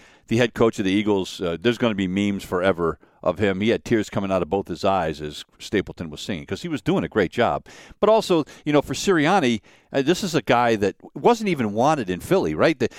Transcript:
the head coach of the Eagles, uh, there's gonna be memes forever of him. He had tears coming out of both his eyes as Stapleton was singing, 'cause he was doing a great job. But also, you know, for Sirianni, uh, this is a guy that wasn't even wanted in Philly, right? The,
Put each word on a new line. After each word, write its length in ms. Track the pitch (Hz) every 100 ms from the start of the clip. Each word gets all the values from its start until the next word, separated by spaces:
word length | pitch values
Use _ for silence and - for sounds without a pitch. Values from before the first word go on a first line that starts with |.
| - _ -
the 80 | 113
head 180 | 120
coach 240 | - 113 -
of 60 |
the 80 | 95
Eagles, 480 | 101 104 98 87 -
uh, 160 | 87 85
there's 160 | 117 113
gonna 200 | 117 98
be 100 | 95
memes 380 | 98 104 98
forever 560 | - 92 95 85 82 - _ _
of 160 | - 87
him. 200 | 104 95
He 100 | 110
had 140 | 98
tears 240 | - 117 98
coming 220 | 110 98
out 120 | 92
of 80 | 80
both 180 | 98 -
his 160 | 85
eyes 360 | 98 95 80 76
as 240 | 76 76 - _
Stapleton 500 | - 104 82 - 82
was 120 | 73
singing, 260 | - 87 71
'cause 160 | 98
he 60 | 175
was 140 | 147
doing 200 | - 185
a 60 | 85
great 240 | 107 -
job. 340 | - 107 71 - - - -
But 100 | 208
also, 360 | 220 - 170 - -
you 80 | 147
know, 100 | 147
for 120 | -
Sirianni, 640 | 135 202 170 147 196 127 113 _ _ _
uh, 100 | 139
this 200 | 135 180
is 140 | 185 151
a 60 |
guy 340 | - 120 120 110
that 180 | 101 - -
wasn't 340 | - 165 233 208
even 240 | 147 107
wanted 360 | 104 143 151 92
in 120 | 92
Philly, 340 | - 185 90
right? 240 | 76 147 156
The, 100 | 110